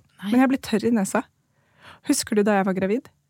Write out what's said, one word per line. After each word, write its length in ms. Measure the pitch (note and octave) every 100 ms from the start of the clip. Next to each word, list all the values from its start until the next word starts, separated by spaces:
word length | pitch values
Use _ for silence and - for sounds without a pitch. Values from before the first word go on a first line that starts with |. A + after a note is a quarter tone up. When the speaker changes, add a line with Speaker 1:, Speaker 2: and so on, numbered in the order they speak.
| - -
Speaker 1:
Nei. 80 | G3
Speaker 2:
Men 80 | A#3+
jeg 80 | C4
blir 120 | C4
tørr 220 | - G#3+ A3+
i 40 |
nesa. 320 | A#3 F#3+ G#3 - _ _ _ _ _ - - -
Husker 280 | F#3+ - G#3+
du 80 |
da 140 | G#3 G3+
jeg 80 | F#3+
var 80 |
gravid? 360 | F#3 F#3+ A#3 - _ _